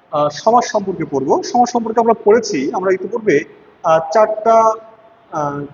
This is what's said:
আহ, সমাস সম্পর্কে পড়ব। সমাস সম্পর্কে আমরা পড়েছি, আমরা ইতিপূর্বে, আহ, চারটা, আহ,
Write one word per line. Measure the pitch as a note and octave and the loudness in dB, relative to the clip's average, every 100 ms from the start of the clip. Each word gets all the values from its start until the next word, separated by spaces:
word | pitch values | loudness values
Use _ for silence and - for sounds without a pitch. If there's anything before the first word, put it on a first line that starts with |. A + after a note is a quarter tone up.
| _ | _
আহ, | D3+ D3 | -4 -2
সমাস | - - A#3 A#3 | -2 0 2 0
সম্পর্কে | G#3+ G3 E3+ | -4 -4 -6
পড়ব। | D3 C#3 C3+ D4 | -4 -4 0 -2
সমাস | - A#3+ A#3+ | 0 0 0
সম্পর্কে | B3 A3 A3 | -2 -2 0
আমরা | A#3 A3 | 2 2
পড়েছি, | - A3+ A3 G3+ C#3+ | 2 2 0 -4 -4
আমরা | A3 F#3+ | -4 -2
ইতিপূর্বে, | F#3 G3 A3+ G#3+ D3 E3 - _ _ | -2 -4 -4 0 0 -2 -12 _ _
আহ, | E3+ D#3+ - | 0 2 2
চারটা, | A3 G#3+ G#3+ A3+ A3+ A3 A3 - - _ _ _ | 2 2 2 2 4 4 0 -8 -20 _ _ _
আহ, | E3 D3 C#3+ C#3 | -6 -6 -6 -10